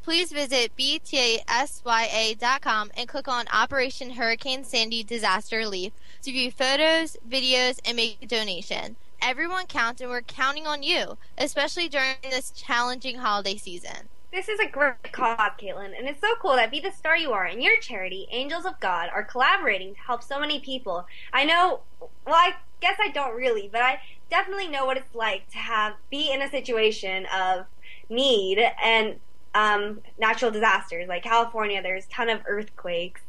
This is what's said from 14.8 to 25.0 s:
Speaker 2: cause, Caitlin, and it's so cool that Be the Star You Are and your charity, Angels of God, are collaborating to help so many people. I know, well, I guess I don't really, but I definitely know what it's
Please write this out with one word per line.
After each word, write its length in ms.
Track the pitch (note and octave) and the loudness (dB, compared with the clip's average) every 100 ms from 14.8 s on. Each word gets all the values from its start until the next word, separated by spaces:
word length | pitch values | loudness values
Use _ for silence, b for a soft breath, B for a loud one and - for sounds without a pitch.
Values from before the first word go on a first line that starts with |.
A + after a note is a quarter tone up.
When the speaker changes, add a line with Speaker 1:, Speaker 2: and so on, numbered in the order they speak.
| C#4+ B3 - | 2 2 -6
Speaker 2:
cause, 420 | - B3 A#3 G#3 - | 0 0 2 0 -2
Caitlin, 400 | G3 F#3 G3 - | -6 -8 -8 -6
and 80 | B3+ | -6
it's 140 | D4 | -2
so 140 | G#4 A#4 | 0 2
cool 180 | F#4+ C4 | 4 4
that 140 | A3+ | 4
Be 100 | C#4 | 2
the 120 | F#4 | -4
Star 240 | F#4+ D#4+ E4 | -4 2 2
You 160 | D#4+ | 4
Are 140 | G#3+ F3+ | 0 0
and 160 | G3 | 2
your 160 | D#4 A4+ | 4 4
charity, 500 | - A3+ F#3 F#3 F#3 | 2 -4 -4 -6 -6
Angels 360 | A#3+ C#4 E4 F#4 | -4 -2 -2 -4
of 120 | F4+ | -2
God, 280 | G3+ F3 E3+ | 0 0 0
are 140 | - | -4
collaborating 680 | - B3 C4+ F#4+ D#4 G3 F#3 | -4 2 4 4 4 0 -2
to 60 | G3+ | -8
help 220 | - A#3+ | -4 -4
so 160 | - C#4 | -2 -2
many 220 | D4 D4 | -2 -2
people. 460 | C#4+ C4 B3 F3 F3+ B B | -4 -6 -4 -4 -4 B B
I 140 | B3 C#4+ | 2 4
know, 340 | E4+ F#4 D4 - - | 6 6 2 -4 -8
well, 360 | - - - | -8 -8 4
I 220 | D#4+ F4+ F4+ - - | 6 6 4 -8 -2
guess 160 | F4 F#4+ | 0 2
I 60 | G#4 | 0
don't 260 | D4 C#4 | 0 -2
really, 360 | A3+ B3+ A3 G3+ | 0 0 0 0
but 80 | G#3+ | 2
I 200 | B3 C#4+ B B - | 2 2 B B 0
definitely 380 | E4+ F#4+ G4 F#4+ | 2 2 -2 -4
know 160 | C#4+ | -2
what 140 | C4+ | 0
it's 160 | C4 | 0